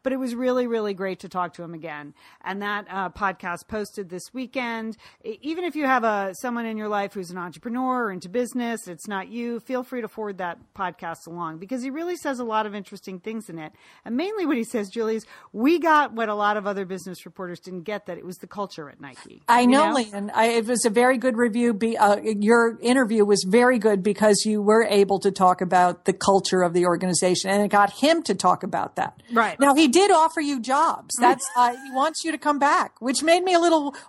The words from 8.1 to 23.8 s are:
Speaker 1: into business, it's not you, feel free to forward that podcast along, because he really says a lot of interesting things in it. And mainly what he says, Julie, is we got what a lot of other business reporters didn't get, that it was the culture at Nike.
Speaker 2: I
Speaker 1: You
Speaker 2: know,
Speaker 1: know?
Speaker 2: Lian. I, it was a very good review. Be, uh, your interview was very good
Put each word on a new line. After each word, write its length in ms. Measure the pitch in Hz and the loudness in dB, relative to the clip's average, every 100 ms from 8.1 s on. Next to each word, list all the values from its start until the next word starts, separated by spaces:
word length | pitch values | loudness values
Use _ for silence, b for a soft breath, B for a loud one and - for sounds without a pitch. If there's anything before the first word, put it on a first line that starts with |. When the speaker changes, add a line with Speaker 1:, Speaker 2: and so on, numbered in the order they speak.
Speaker 1:
into 160 | 180 180 | -6 -6
business, 580 | 240 240 247 233 220 - | -4 -4 -4 -4 -6 -10
it's 180 | 165 - | -14 -8
not 220 | 196 185 | -8 -8
you, 320 | 233 240 233 | -8 -8 -8
feel 200 | - 254 | -6 -6
free 180 | 254 247 | -6 -8
to 80 | 220 | -8
forward 300 | - 208 185 | -8 -10 -6
that 180 | 180 170 _ - | -8 -8 _ -8
podcast 440 | 185 175 170 165 165 | -8 -8 -12 -12 -12
along, 320 | 170 165 160 | -10 -8 -10
because 240 | 190 262 | -8 -8
he 80 | 262 | -6
really 240 | 285 349 349 | -8 -6 -6
says 240 | 294 247 | -6 -6
a 40 | |
lot 220 | 240 220 214 | -4 -4 -4
of 80 | |
interesting 460 | 202 185 196 - 185 | -8 -14 -16 -14 -14
things 280 | 214 226 - | -10 -10 -10
in 120 | 165 | -14
it. 120 | 156 _ b b | -14 _ b b
And 140 | - 240 | -8 -4
mainly 300 | 381 427 311 | -4 -4 -2
what 100 | 233 | -2
he 60 | |
says, 260 | 226 240 202 | -2 -6 -6
Julie, 280 | 233 220 220 | -6 -4 -4
is 80 | - B B | -8 B B
we 240 | 208 262 339 | -2 2 2
got 360 | 320 302 277 | 4 2 2
what 160 | 226 220 | -2 -4
a 40 | |
lot 240 | 208 208 208 | 0 0 0
of 80 | 196 | -2
other 180 | 202 | -6
business 440 | 185 185 190 170 180 | -6 -10 -12 -16 -16
reporters 320 | - 180 170 | -14 -12 -12
didn't 240 | 190 180 | -12 -12
get, 240 | 165 208 202 | -8 -10 -8
that 100 | 170 | -12
it 80 | 175 | -12
was 120 | 180 | -14
the 100 | 190 | -14
culture 420 | 208 196 - 143 | -10 -10 -10 -16
at 100 | - | -14
Nike. 440 | 139 123 - - - | -16 -16 -20 -8 2
Speaker 2:
I 140 | 240 | 6
Speaker 1:
You 60 | 247 | 6
Speaker 2:
know, 220 | 269 311 | 6 4
Speaker 1:
know? 40 | 262 | 2
Speaker 2:
Lian. 340 | 220 202 208 | -2 -6 -4
I, 120 | 220 226 | 2 2
it 180 | 233 220 | 2 0
was 180 | 240 | 0
a 60 | 233 | 2
very 300 | 214 254 262 | 4 4 4
good 180 | 254 226 | 0 0
review. 380 | 240 226 240 202 | 0 2 0 2
Be, 200 | 226 226 | 0 2
uh, 200 | 208 208 | 4 4
your 560 | 214 208 208 233 233 226 | 0 0 4 4 4 0
interview 420 | 233 262 226 226 | 0 2 2 2
was 220 | 202 196 185 | 4 2 4
very 300 | 226 247 | 4 6
good 240 | 254 | 4